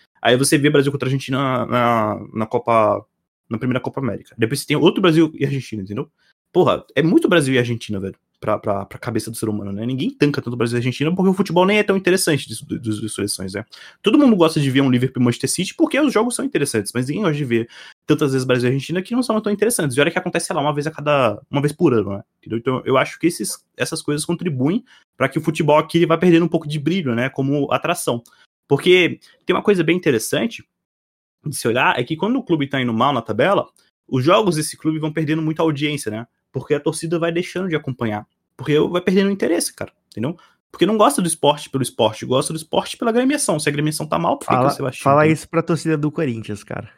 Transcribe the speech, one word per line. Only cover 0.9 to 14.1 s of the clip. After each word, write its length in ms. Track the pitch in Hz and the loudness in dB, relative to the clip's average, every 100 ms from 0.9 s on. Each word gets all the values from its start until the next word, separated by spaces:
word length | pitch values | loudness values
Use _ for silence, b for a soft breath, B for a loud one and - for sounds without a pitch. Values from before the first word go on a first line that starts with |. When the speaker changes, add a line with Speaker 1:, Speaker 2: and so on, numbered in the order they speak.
Speaker 1:
contra 140 | 139 131 | -2 -2
a 20 | |
Argentina 300 | 135 - 135 | -4 -2 -4
na, 280 | 135 127 123 | -2 -2 -2
na, 600 | 123 120 117 107 101 98 | 0 2 2 0 -4 -8
na 120 | 110 107 | -8 -4
Copa, 560 | 120 - 113 104 101 - _ _ _ - | -2 2 4 4 0 -4 _ _ _ -10
na 80 | 117 | -6
primeira 240 | 127 123 | -2 -4
Copa 200 | 127 - | -4 -6
América. 340 | 117 95 - - | -6 -6 -8 -4
Depois 240 | 147 139 | -2 -2
você 60 | - | -2
tem 100 | 143 | 2
outro 240 | 170 214 | 2 4
Brasil 320 | 180 160 160 | 4 4 2
e 120 | - 135 | 0 -4
Argentina, 360 | 135 - 107 | -4 -6 -8
entendeu? 280 | 95 107 - _ _ _ _ | -8 -8 -10 _ _ _ _
Porra, 320 | 180 139 87 - | 2 2 2 -2
é 80 | 131 | 0
muito 260 | 156 311 339 | 4 4 4
Brasil 240 | 175 135 | 2 4
e 40 | 127 | 2
Argentina, 400 | 120 117 - 98 | 0 -4 -6 -6
velho, 180 | 98 - _ _ | -6 -10 _ _
pra, 160 | 110 104 | -4 -2
pra, 260 | 101 98 | -2 -4
pra 140 | 101 - | -6 -10
cabeça 320 | - 110 113 | -6 -4 -4
do 60 | 113 | -6
ser 120 | 110 | -4
humano, 220 | 104 101 | -4 -6
né? 160 | 98 117 | -6 -4
Ninguém 240 | 131 220 | -4 -4
tanca 320 | - 147 143 | 0 0 0
tanto 140 | 120 120 | -6 -4
Brasil 200 | 120 120 | -2 -2
e 40 | |
Argentina 340 | 123 - 151 | -2 -2 -2
porque 160 | 185 190 | 2 2
o 20 | |
futebol 320 | 185 190 170 | 2 2 2
nem 140 | 190 214 | 4 2
é 40 | |
tão 120 | 208 190 | 2 0
interessante 520 | 185 185 - 143 - | 2 2 2 0 -2
de, 180 | 110 - | -12 -8
de, 120 | 110 | -6
de, 220 | 117 107 | -4 -6
de 80 | 107 | -6
seleções, 460 | - 101 - 95 | -6 -6 -6 -8
né? 100 | 98 - B B B | -8 -10 B B B
Todo 160 | 208 | 2